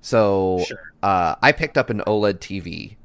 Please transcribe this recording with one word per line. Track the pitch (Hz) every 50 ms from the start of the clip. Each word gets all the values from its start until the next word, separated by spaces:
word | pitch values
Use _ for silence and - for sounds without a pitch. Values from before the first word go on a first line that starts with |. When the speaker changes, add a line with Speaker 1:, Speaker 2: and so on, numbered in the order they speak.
Speaker 1:
So, | _ - - 117 110 104 98 95 95 92 92 90 90 -
Speaker 2:
Sure. | - - - - - _
Speaker 1:
uh, | - 98 98 92 87 82 - -
I | - 131 147
picked | - 165 147 - 147
up | 123 -
an | 117 104
oled | - - 107 107 104 104 98 92
T | - - 98 98
V | 85 87 85 - - 101 - - -